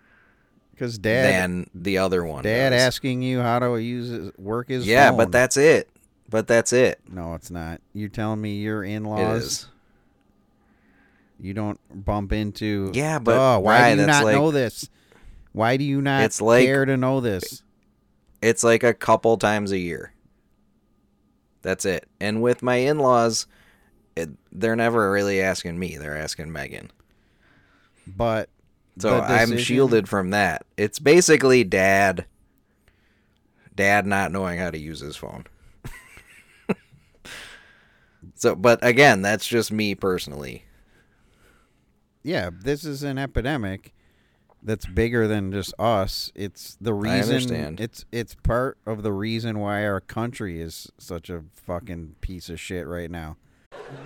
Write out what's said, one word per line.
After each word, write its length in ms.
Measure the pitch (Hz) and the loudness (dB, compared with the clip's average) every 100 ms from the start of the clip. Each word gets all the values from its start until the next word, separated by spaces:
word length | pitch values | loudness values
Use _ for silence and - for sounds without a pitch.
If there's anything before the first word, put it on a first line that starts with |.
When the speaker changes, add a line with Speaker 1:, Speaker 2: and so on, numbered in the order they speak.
| _ _ _ _ _ _ _ - | _ _ _ _ _ _ _ -10
Speaker 1:
'Cause 200 | 123 113 | -8 -4
Dad, 260 | 104 117 131 92 92 | 0 2 2 2 0
Speaker 2:
than 200 | 90 - | -4 -8
the 240 | 87 87 92 | -8 -2 0
other 260 | 95 90 | 2 0
one 180 | 85 73 | -2 -4
Speaker 1:
Dad 260 | 107 117 135 | -2 0 2
Speaker 2:
does. 120 | 123 | 4
Speaker 1:
asking 400 | 127 - 135 127 | 2 0 -4 -4
you 180 | 127 127 | -2 -2
how 180 | 120 120 | 0 0
to 180 | 123 117 | 0 -2
use 320 | 117 123 120 | -6 -8 -8
his, 220 | 117 87 - | -10 -12 -12
work 300 | 95 113 120 | -8 -6 -4
his 180 | 131 104 | -4 2
Speaker 2:
Yeah, 220 | 123 139 | 6 6
Speaker 1:
phone. 80 | 123 | 6
Speaker 2:
but 140 | 107 | 4
that's 240 | 120 127 139 | 4 4 6
it. 320 | 151 120 - _ _ _ - | 6 6 2 _ _ _ -6
But 180 | 110 107 | -2 2
that's 240 | 117 110 | 2 4
it. 280 | 123 117 - - | 4 4 0 -10
Speaker 1:
No, 260 | 92 85 | -12 -10
it's 160 | 82 - | -10 -12
not. 300 | 87 80 82 _ | -10 -10 -12 _
You're 140 | 104 104 | -12 -10
telling 300 | 117 110 107 | -6 -4 -4
me 160 | 107 101 | -6 -6
your 220 | 107 107 | -4 -4
in-laws 360 | 95 107 107 107 87 - | -6 -6 -6 -2 -2 -2
Speaker 2:
It 40 | 67 | -4
is. 200 | - - _ _ _ _ _ _ _ _ _ _ _ _ _ _ _ _ - | -8 -12 _ _ _ _ _ _ _ _ _ _ _ _ _ _ _ _ -16
Speaker 1:
you 140 | 95 | -10
don't 240 | 98 107 - _ 98 | -6 -6 -8 _ -10
bump 280 | 101 104 98 | -4 -4 -2
into, 580 | 107 104 - 107 104 95 | -4 -4 -4 -4 -2 -2
Speaker 2:
Yeah, 240 | 104 151 156 | -2 -2 0
but 140 | 117 123 | 2 4
Speaker 1:
duh, 220 | 131 113 | 6 4
why 180 | 101 117 | 6 6
Speaker 2:
Ryan, 160 | 120 104 | 6 6
Speaker 1:
do 40 | |
you 40 | - | 4
Speaker 2:
that's 120 | 143 | 4
Speaker 1:
not 60 | - | 4
Speaker 2:
like, 80 | |
Speaker 1:
know 160 | - 156 | 4 2
this? 380 | 143 117 - - _ _ _ - - - | 0 -2 -6 -14 _ _ _ -20 -20 -12
Why 240 | 101 113 135 | -2 0 0
do 60 | |
you 180 | 143 139 | -2 -2
not 220 | 139 135 | 0 2
Speaker 2:
it's 160 | 110 - | 2 2
like, 240 | 107 120 131 | 4 6 6
Speaker 1:
care 180 | 139 | 4
to 120 | 135 131 | 2 2
know 240 | 131 135 | 0 0
this? 420 | 120 95 - - _ _ _ _ _ _ _ - | 0 -4 -6 -14 _ _ _ _ _ _ _ -2
Speaker 2:
it's 200 | 113 113 | 0 2
like 200 | 117 117 | 4 4
a 100 | 120 | 4
couple 460 | 110 - 113 117 113 | 2 2 2 4 2
times 340 | 104 104 101 | 2 0 -2
a 60 | 95 | -4
year. 340 | 87 78 - _ _ _ _ _ _ _ _ _ _ _ _ _ _ _ | -4 -8 -12 _ _ _ _ _ _ _ _ _ _ _ _ _ _ _
That's 220 | - 95 101 | -6 -4 -2
it. 200 | 90 - - | -4 -6 -8
And 220 | 101 110 | -4 0
with 200 | 120 120 | 0 0
my 140 | 123 123 | 0 0
in-laws, 720 | 131 151 131 123 117 110 - _ _ _ _ _ _ | 0 2 4 4 2 -2 -8 _ _ _ _ _ _
it, 140 | - 80 - _ | -10 -10 -12 _
they're 240 | - 113 113 | -4 -2 0
never 340 | 117 117 101 | 2 2 2
really 300 | 101 101 95 | 2 0 0
asking 380 | 95 90 87 85 | 0 -2 -6 -8
me. 180 | 90 78 | -8 -8
They're 200 | 76 76 | -10 -8
asking 340 | 78 - 78 | -8 -10 -12
Megan. 380 | 80 69 - - _ _ _ _ _ _ _ _ _ _ _ - | -12 -12 -14 -18 _ _ _ _ _ _ _ _ _ _ _ -12
Speaker 1:
But 420 | 95 117 110 - _ _ _ _ - | -4 -2 -2 -6 _ _ _ _ -4
Speaker 2:
So 120 | 107 101 | 0 0
Speaker 1:
the 60 | |
Speaker 2:
I'm 280 | - 107 113 | 2 2 2
Speaker 1:
decision 80 | 117 | 0
Speaker 2:
shielded 500 | 123 123 135 113 95 | 0 2 4 4 2
from 220 | 101 92 | -2 0
that. 340 | 104 95 80 - - | 0 0 -2 -8 -4
It's 220 | 104 - | -4 0
basically 640 | 143 170 - 139 135 127 | 4 6 6 4 6 6
Dad, 600 | 98 98 95 98 98 90 - _ _ _ _ _ _ _ _ _ _ _ _ _ _ | 4 2 4 4 4 0 -8 _ _ _ _ _ _ _ _ _ _ _ _ _ _
Dad 320 | 98 98 101 98 | 0 2 4 2
not 260 | 98 92 | 0 -2
knowing 260 | 95 92 87 | -4 -4 -4
how 120 | 90 | -6
to 80 | 80 | -6
use 220 | 78 78 | -10 -12
his 160 | 73 - | -14 -14
phone. 300 | - - - | -14 -16 -20
<laughs> 1300 | _ - _ - - - - - - _ _ - - _ _ _ _ - - - - _ _ _ _ _ _ - | _ -20 _ -18 -18 -20 -20 -20 -20 _ _ -8 -8 _ _ _ _ -20 -18 -20 -20 _ _ _ _ _ _ -20
So, 200 | - 120 | -2 0
but 300 | 90 120 117 | 4 4 4
again, 380 | 123 120 143 104 | 4 6 6 6
that's 240 | 98 107 - | 2 -2 -2
just 260 | 120 107 | -2 -2
me 220 | 107 104 | -2 -4
personally. 720 | 95 98 90 - 71 67 60 _ _ _ _ _ _ _ _ _ _ _ _ _ _ _ _ | -2 -2 -2 -6 -12 -12 -16 _ _ _ _ _ _ _ _ _ _ _ _ _ _ _ _
Speaker 1:
Yeah, 280 | 135 165 87 | -6 -4 -4
this 320 | 87 113 143 | -6 -6 -4
is 180 | 151 139 | -6 -8
an 160 | 143 135 | -6 -6
epidemic 760 | 135 - 120 151 101 95 - _ _ _ _ _ _ _ | -6 -4 -4 -4 -6 -8 -14 _ _ _ _ _ _ _
that's 220 | 107 107 | -6 -6
bigger 440 | - 92 117 120 110 | -4 -2 0 2 2
than 240 | 107 95 | 0 -2
just 200 | 98 90 - | -6 -6 -2
us. 540 | 113 107 95 - - | 0 0 -2 -6 -10
It's 420 | - 98 - - - | -12 -12 -14 -20 -10
the 120 | 113 | -6
Speaker 2:
I 60 | 101 | -4
Speaker 1:
reason, 360 | 107 123 107 135 | -2 -2 0 -2
Speaker 2:
understand. 440 | 123 107 73 87 | -2 -6 -8 -8
Speaker 1:
it's, 240 | 117 - - | -12 -12 -12
it's 240 | 117 107 | -10 -10
part 440 | - - 120 131 - | -6 -2 0 -2 -6
of 180 | - 110 | -10 -6
the 100 | 107 | -4
reason 480 | 98 110 113 113 107 | -4 -4 -4 -6 -6
why 260 | 101 101 104 | -4 -2 -2
our 140 | 98 | -4
country 600 | - 107 117 120 104 82 | -6 -8 -8 -8 -10 -8
is 300 | 82 - - _ | -10 -14 -18 _
such 320 | - 87 - | -12 -12 -10
a 140 | 87 78 | -14 -14
fucking 600 | _ - 87 - 85 78 - | _ -10 -10 -10 -14 -14 -12
piece 300 | - 92 - | -12 -12 -14
of 80 | 82 | -14
shit 260 | - 90 76 | -10 -10 -8
right 240 | 87 82 | -10 -10
now. 260 | 85 78 78 _ _ _ - - 135 | -10 -12 -16 _ _ _ -20 -18 -18